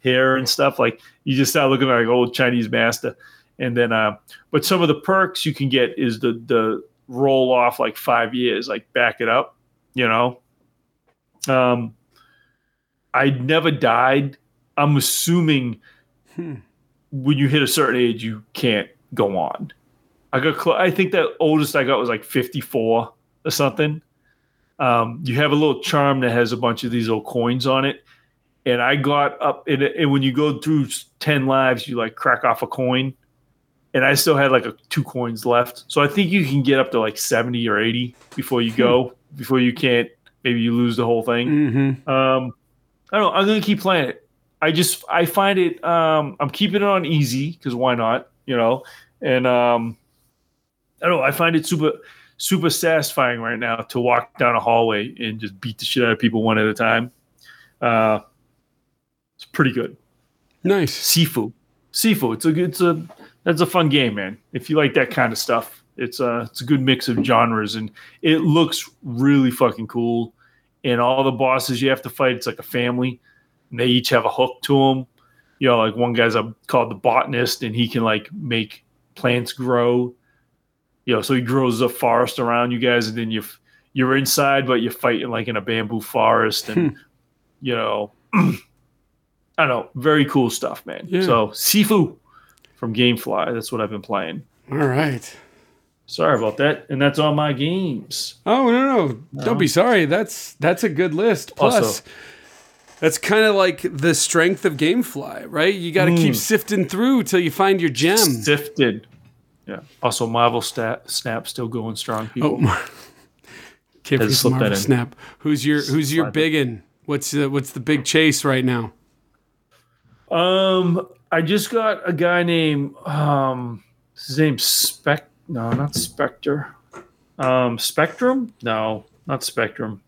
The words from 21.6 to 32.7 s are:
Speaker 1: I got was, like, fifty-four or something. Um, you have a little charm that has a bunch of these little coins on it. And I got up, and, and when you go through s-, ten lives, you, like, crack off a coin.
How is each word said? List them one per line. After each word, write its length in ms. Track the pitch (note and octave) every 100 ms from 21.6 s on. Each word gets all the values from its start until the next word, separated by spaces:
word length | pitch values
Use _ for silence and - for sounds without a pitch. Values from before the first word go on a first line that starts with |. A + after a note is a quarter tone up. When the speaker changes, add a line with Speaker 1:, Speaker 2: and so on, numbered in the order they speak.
| D3 D3
Speaker 1:
I 80 | C3
got 120 | C3
was, 120 | A#2+
like, 160 | A2+ -
fifty-four 880 | C#3 B2 C#3+ - B2 A2+ A2+ A#2 _ _ _ D#3+
or 60 |
something. 500 | - C#3+ - D3+ D3+ _ _ _ _ _ _ _ -
Um, 420 | C3 A#2 A#2 A#2
you 120 | C#3 A#2+
have 160 | D3
a 40 | D3
little 240 | D3+ B2+
charm 380 | - D3+ C#3 C3+
that 100 | B2
has 200 | A#2+ A#2
a 60 | A#2
bunch 260 | A#2+ A2+
of 80 | B2
these 160 | A#2+ A2+
little 160 | A2
coins 420 | - B2 A#2 B2+ C3
on 180 | C3 C#3
it. 180 | - _ _ _ _ _ _ -
And 160 | B2
I 140 | B2 C#3+
got 440 | C#3 C#3+ C#3 -
up, 260 | C#3+ C#3 -
and, 140 | C#3
and 300 | C#3+ - D3+
when 100 | C#3
you 80 | C3+
go 260 | B2+ D3+ C#3
through 260 | D#3 D#3 C3
s-, 200 | - - _
ten 260 | D3+ D3 C3
lives, 400 | C3+ C3 A#2+ D3
you, 80 | A#2+
like, 200 | A2+ -
crack 280 | C3+ A#2+
off 180 | B2 A2+
a 60 |
coin. 460 | B2